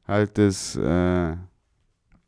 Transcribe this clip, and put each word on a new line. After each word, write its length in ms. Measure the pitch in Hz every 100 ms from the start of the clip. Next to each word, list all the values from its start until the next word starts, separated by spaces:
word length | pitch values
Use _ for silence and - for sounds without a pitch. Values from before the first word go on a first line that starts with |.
| -
halt 300 | 104 104 -
das, 380 | 101 95 - -
äh, 600 | 53 87 90 90 85 87 92 _ _ _ _ _ _ _